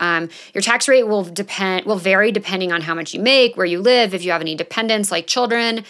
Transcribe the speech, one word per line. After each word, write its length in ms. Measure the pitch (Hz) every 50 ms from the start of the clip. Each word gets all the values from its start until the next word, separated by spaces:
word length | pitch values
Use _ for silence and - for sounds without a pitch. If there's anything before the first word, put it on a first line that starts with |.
Um, 280 | 175 175 170 165 170 165 - - - - -
your 100 | 196 196
tax 260 | 226 233 254 - -
rate 180 | 262 262 233
will 160 | 214 214 208 190
depend, 640 | 170 175 180 202 196 - - 196 190 185 185 185
will 120 | 185 214 190
vary 340 | 170 190 190 190 208 226 214
depending 400 | 214 202 - 190 185 185 180 170
on 80 | 170
how 160 | 160 160 165
much 180 | 165 165 - -
you 60 | -
make, 360 | 196 247 269 269 254 240 240
where 100 | - 190
you 140 | 175 170 175
live, 320 | 196 240 254 247 233 202 185
if 120 | 185 175
you 80 | 185 170
have 80 | 165
any 160 | 160 160 156
dependents 560 | 156 - - - - 220 220 220 214 208 196 180
like 160 | 170 165 -
children, 560 | - 254 247 226 233 233 233 233 226 226 208 -